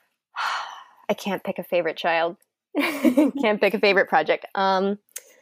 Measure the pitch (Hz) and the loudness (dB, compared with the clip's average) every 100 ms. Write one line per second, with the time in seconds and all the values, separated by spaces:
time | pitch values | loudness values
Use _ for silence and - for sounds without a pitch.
0 | _ _ _ - - - - - - _ | _ _ _ -8 -6 -6 -8 -14 -20 _
1 | - 208 - 180 - 185 175 175 160 - | -6 -6 -4 -6 -6 -10 -4 -2 -2 -4
2 | 180 165 170 180 _ _ _ - 277 285 | -2 0 -2 -4 _ _ _ -4 -4 0
3 | 262 254 294 277 226 208 208 208 208 190 | 2 4 2 2 0 2 2 2 4 4
4 | - 165 156 160 - - 196 190 196 208 | 4 2 2 -2 -4 -2 0 2 0 -2
5 | _ - - _ | _ -20 -20 _